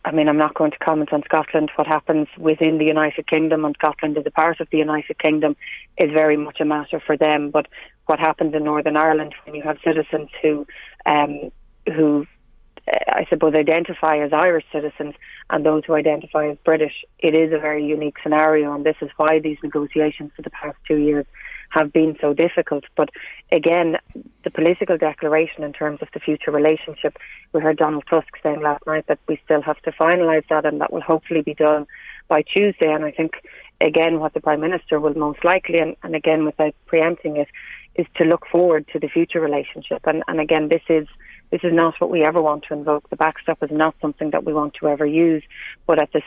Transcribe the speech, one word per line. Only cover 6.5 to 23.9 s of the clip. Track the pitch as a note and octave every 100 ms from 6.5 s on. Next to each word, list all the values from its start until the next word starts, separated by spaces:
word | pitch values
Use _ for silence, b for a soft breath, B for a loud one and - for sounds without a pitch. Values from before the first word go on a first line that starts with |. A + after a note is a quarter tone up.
| -
a | D3+
matter | D3+ D3 D#3+
for | - D3
them. | D3+ D3+ D3
But | D3+ - B B B -
what | D#3
happens | D#3+ - D#3+ D#3
in |
Northern | D3+ D3+ D3+ D3+
Ireland | D#3+ D#3 D3+ - -
when |
you | D3+
have | D3 D3+
citizens | E3 D#3+ D3+ D#3 D3+ -
who, | D#3 D3 C#3+ B B B -
um, | D3 D3 D3 D3+ - - _ -
who, | D#3 D3+ D3 D3+ _ _ - _ - -
uh, | - -
I | - -
suppose, | D#3 D#3
identify | D#3 D3+ E3 E3+ F3 D#3+ D3+
as | D3
Irish | D3+ F3+ E3 -
citizens | D3+ D3 - D3 - B B B
and | E3+
those | D3+ D#3 -
who |
identify | D#3 D#3 D3+ - D#3 D3+
as | D3 -
British, | D#3+ D3+ - - -
it | E3 D#3
is | D#3+
a | D#3
very | D3+ D3+ D3
unique | D3+ D3+ -
scenario, | D3+ D3+ D#3 D#3 D3
and | D3
this | D3+ D3+
is | C#3+ -
why | D#3 D#3+
these | D#3 D3
negotiations | D3 D3+ D3 D#3 D3+ - D3 -
for |
the | D#3
past | - D3+ - -
two | D3+
years | D3 D3 C#3+ B B B B
have | D#3+ D3
been | D#3+ D#3+ D3+
so | D3
difficult. | C#3+ E3+ - - D3 - -
But | D#3 - B B B
again, | F3 E3 E3+ E3